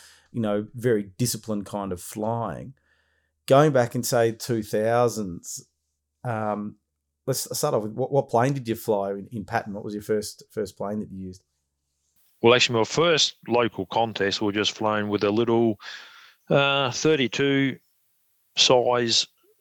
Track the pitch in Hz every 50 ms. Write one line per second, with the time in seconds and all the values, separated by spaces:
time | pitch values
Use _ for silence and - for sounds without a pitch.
0 | - - - _ _ _ - 117 110 104 104 104 107 - - 117 110 123 113 104
1 | 101 98 - - 123 117 - 107 - 110 104 101 92 - 104 101 98 95 90 87
2 | - - - 107 107 110 117 117 113 98 71 60 67 131 - _ _ _ _ _
3 | _ _ _ _ _ _ _ _ _ - 131 135 156 156 131 127 117 113 - 123
4 | 113 - 131 117 117 117 113 - - - 120 113 107 - - 107 107 113 117 120
5 | 123 117 107 110 101 90 85 - - - - - - _ _ _ _ _ _ _
6 | _ _ _ _ - 123 113 110 107 107 104 104 104 104 - _ _ _ _ _
7 | _ _ _ _ _ 127 127 - - - 120 - 151 147 143 110 104 107 107 117
8 | 131 - 139 135 - - - 113 123 139 143 139 117 113 107 - - 113 107 101
9 | 98 98 98 101 95 - 120 107 92 - 113 113 - 107 98 107 - 110 104 104
10 | 101 - 107 104 104 - - - - _ - 110 104 95 - - 104 101 107 107
11 | 95 85 95 95 95 92 90 92 _ _ _ _ _ _ _ _ _ _ _ _
12 | _ _ _ _ _ _ _ _ - 117 123 123 - - 120 113 110 - - 147
13 | 165 170 123 - - - - _ - 110 113 120 120 110 - - 92 - - 113
14 | 117 113 104 - 98 98 92 - 110 104 98 107 101 - - - 107 107 107 104
15 | 104 104 104 98 104 101 104 117 117 117 117 117 117 113 104 - - - - -
16 | - - - - - - _ _ _ - 165 139 139 139 139 139 135 123 127 -
17 | - 156 160 131 127 113 - - 139 139 139 139 135 131 - - _ _ _ _
18 | _ _ _ _ _ _ _ _ _ _ _ - - - 131 123 117 123 123 123
19 | 120 117 110 - - - _ _ _ _ _ _